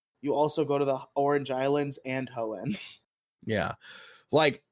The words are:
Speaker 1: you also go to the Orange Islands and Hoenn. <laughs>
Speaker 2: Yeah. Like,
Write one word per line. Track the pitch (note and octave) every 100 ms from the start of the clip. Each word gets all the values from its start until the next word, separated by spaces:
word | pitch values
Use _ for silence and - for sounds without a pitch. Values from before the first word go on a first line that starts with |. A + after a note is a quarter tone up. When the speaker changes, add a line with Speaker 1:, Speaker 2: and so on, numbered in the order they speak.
| _ _
Speaker 1:
you | C#3
also | C#3 D3+ E3
go | C#3+ C#3+
to |
the | C#3 C3 -
Orange | - C#3 C#3+ C3+
Islands | B2+ C3+ D3 C#3+ C3+
and | C3 C3 B2
Hoenn. | A#2+ A2+ G#2 A2 G3+
<laughs> | - - _ _ _ _ -
Speaker 2:
Yeah. | G#2 D#2 - - - - - -
Like, | D3 D#3 A#2 _